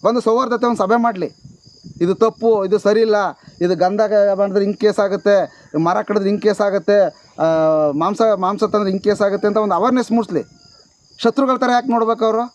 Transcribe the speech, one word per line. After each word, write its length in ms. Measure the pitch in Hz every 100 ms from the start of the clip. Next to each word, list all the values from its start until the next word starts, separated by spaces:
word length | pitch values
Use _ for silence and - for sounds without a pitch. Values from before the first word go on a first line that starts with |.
ಬಂದು 160 | 196 240
ಸೌಹಾರ್ದತೆ 460 | 226 226 254 233 240
ಒಂದು 100 | 226
ಸಭೆ 260 | 190 233
ಮಾಡಲಿ. 280 | 233 190 165 _ - - _ - - -
ಇದು 140 | 170
ತಪ್ಪು, 500 | 190 226 - 226 214
ಇದು 140 | 190 202
ಸರಿ 220 | 202 214
ಇಲ್ಲ, 140 | 220 208 190 139 - -
ಇದು 160 | 175 180
ಗಂಧ 240 | 180 202
ಕ-, 380 | 214 208 202 190
ಮಾಡಿದ್ರೆ 220 | 202 196
ಹಿಂಗೆ 160 | 202 202
ಕೇಸ್ 220 | 208 202
ಆಗುತ್ತೆ, 680 | 202 196 202 202 156 - - 151
ಮರ 180 | 165 180
ಕಡಿದ್ರೆ 260 | 202 208 196
ಹಿಂಗೆ 140 | 202
ಕೇಸ್ 180 | 202 202
ಆಗುತ್ತೆ, 680 | 202 196 - 202 180 - _ -
ಆ, 60 | 160 160 160 156 151
ಮಾಂಸ, 300 | 143 170 208 226 202
ಮಾಂಸ 240 | 190 202
ತಂದ್ರೆ 240 | 214 214
ಹಿಂಗೆ 180 | 202 190
ಕೇಸ್ 180 | 196 202
ಆಗುತ್ತೆ 280 | 202 196 208
ಅಂತ 80 | 208
ಒಂದು 180 | 214
ಅವೇರ್ನೆಸ್ 380 | 175 226 254 233
ಮೂಡಿಸ್ಲಿ. 300 | 233 214 170 - _ _ _ _ _ _ _
ಶತ್ರುಗಳ 380 | 233 233 269 247
ಥರ 140 | 254
ಯಾಕೆ 160 | 247 254
ನೋಡ್ಬೇಕು 360 | 233 226 226
ಅವರು? 160 | 226 220 240